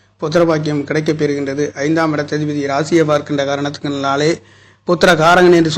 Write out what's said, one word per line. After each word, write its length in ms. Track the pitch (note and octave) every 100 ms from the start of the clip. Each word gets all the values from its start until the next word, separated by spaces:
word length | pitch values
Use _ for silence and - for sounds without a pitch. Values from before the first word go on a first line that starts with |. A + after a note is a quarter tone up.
| _ -
புத்திரபாக்கியம் 600 | D#3 E3+ E3 D#3 D3+ D3
கிடைக்கப் 360 | C3+ D3+ D#3 D3+
பெறுகின்றது. 440 | D3 C#3+ C#3 C#3 D3 C#3
ஐந்தாம் 300 | D3 D#3+ E3 D3+
இடத்ததிபதி 480 | D3 D3+ D3+ D3 C#3
ராசியை 320 | C#3 D#3 E3+
பார்க்கின்ற 400 | D#3 D3 C#3+ C#3+
காரணத்தினாலே 840 | C#3 C#3+ C#3+ D3 D3 C#3+ C#3 C#3 D3+ E3+ _ _ _ _ -
புத்திர 220 | E3+ F#3 E3
காரகன் 360 | D#3+ F3+ F3+ F3
என்று 120 | D#3+